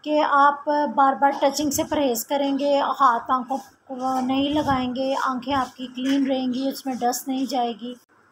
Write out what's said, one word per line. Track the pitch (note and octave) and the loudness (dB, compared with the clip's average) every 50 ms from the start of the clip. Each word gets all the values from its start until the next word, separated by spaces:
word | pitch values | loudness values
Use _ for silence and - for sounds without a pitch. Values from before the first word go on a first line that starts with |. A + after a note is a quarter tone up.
| - | -2
कि | D4 D4+ D4 | 0 2 2
आप | D4 - C#4+ C#4 C#4 C#4+ C#4+ C#4+ - D4+ | 2 4 4 6 6 6 4 0 -4 -2
बार | D4 D4 D4 B3+ A3 C#4+ C#4 C4+ B3+ | 0 0 0 0 2 2 2 2 4
बार | - C#4 C#4 C#4 - D4+ | 2 2 2 2 2 0
touching | C#4 C#4 C4+ D4+ D4 | 0 0 0 -2 -2
से | C#4+ - C#4 | 0 -2 -2
परहेज़ | - D#4 D4+ C#4+ C4 A#3 A3+ - | -2 0 0 0 0 0 -2 -4
करेंगे, | - C#4+ C4+ C#4 C#4 C#4 C4+ C#4+ C#4+ C#4+ C#4 | -2 -2 0 0 0 0 0 2 2 2 2
हाथ | C#4+ - C#4 - C#4 C4 A#3 A#3 | 2 0 2 4 4 4 4 2
आंखों | - - C4 C4 A#3+ A#3 C4 B3+ | 0 0 -2 -2 0 -4 -6 -8
को | - - _ _ _ - C4+ B3+ B3+ C4 C4 C4 | -8 -14 _ _ _ -14 -10 -6 -4 -2 -2 -2
नहीं | B3+ B3+ C4+ C4+ C#4 C#4+ D4 | 0 0 0 0 0 0 0
लगाएंगे, | D4+ D4 C#4 C4+ B3+ B3+ B3 B3 B3+ C4+ C4+ C4+ | 0 0 2 0 0 0 -4 -4 -4 -2 -2 -2
आंखें | C4+ - C4+ C4 B3 - C4 | -2 -2 -2 -4 -4 -4 -2
आपकी | C#4+ C4+ B3+ - - - B3+ | -2 -2 -2 -4 -6 -14 -14
clean | B3 - B3+ B3+ C4+ C#4 C#4+ C4+ | -12 -10 -4 -2 0 2 2 2
रहेंगी, | C4 C4+ C4 C4 B3+ A#3+ B3+ C4+ C4+ | 2 0 0 0 -2 -2 -2 -2 -4
उसमें | - - - C4+ B3+ A3 | -4 -4 -8 -8 -4 -2
dust | A#3+ A#3+ B3+ - - C#4 | 0 -2 -2 -2 -4 -6
नहीं | C4 C4 C4+ | -4 -4 -2
जाएगी | A3+ C#4 B3+ A#3+ A#3+ A#3 A#3 A#3 B3 B3 A#3+ _ _ _ _ _ _ | -2 -2 -2 -2 -2 -4 -8 -12 -14 -14 -14 _ _ _ _ _ _